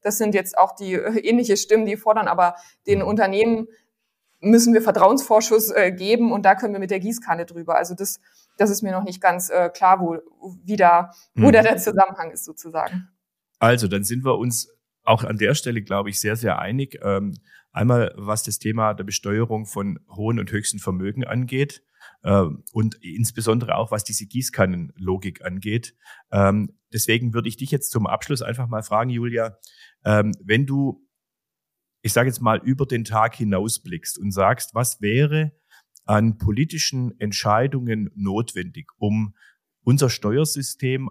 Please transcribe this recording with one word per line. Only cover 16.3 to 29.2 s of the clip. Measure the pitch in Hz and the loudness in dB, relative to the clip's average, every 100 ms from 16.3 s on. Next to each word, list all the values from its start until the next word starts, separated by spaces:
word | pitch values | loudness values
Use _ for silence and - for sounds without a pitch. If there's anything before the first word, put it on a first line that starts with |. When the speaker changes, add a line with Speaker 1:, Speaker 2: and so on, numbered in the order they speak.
| 110 | -2
Speaker 2:
sehr | 113 85 | -2 -2
einig. | 95 127 135 - | -4 -6 -6 -6
Ähm, | - 98 101 - _ - _ | -2 -2 -2 -8 _ -20 _
einmal, | - 113 123 110 - | -2 2 2 2 -4
was | 101 107 | -6 -6
das | - - | -4 -6
Thema | 107 110 107 101 | -4 0 0 -2
der | |
Besteuerung | 98 101 101 104 113 110 107 | -6 -8 -4 -2 -2 -4 -6
von | 104 101 85 _ | -6 -6 -8 _
hohen | 95 107 117 | -8 -4 -4
und | 95 | -4
höchsten | 104 - 104 | -6 -6 -6
Vermögen | 98 90 95 120 | -6 -4 -4 -6
angeht, | 131 127 127 131 143 - _ _ - _ | -6 -4 -4 -4 -4 -6 _ _ -20 _
äh, | - 101 87 71 - | 0 2 0 -4 -8
und | 110 110 - | -2 -2 -4
insbesondere | 87 85 110 - 113 117 117 - | -14 -4 -4 -2 0 0 0 -2
auch, | 110 | -2
was | 107 | -4
diese | - 107 101 | -6 -8 -6
Gießkannenlogik | 123 131 - 95 87 80 - 92 92 98 85 | -6 -6 0 0 0 -8 -8 -4 -4 -6 -10
angeht. | 92 92 107 110 - _ - - _ | -10 -8 -6 -6 -6 _ -20 -20 _
Ähm, | 101 98 104 101 _ _ | 0 2 2 -2 _ _
deswegen | 113 - 117 120 | -6 0 0 0
würde | 117 117 | -4 -6
ich | 110 | -8
dich | 131 | -6
jetzt | 143 - | -4 -2
zum | 120 107 | -2 -2
Abschluss | - - 139 | -4 -4 -6
einfach | - 120 120 | -6 -6 -6
mal | 110 | -6
fragen, | - 107 123 | -4 -2 -2
Julia, | 120 | -4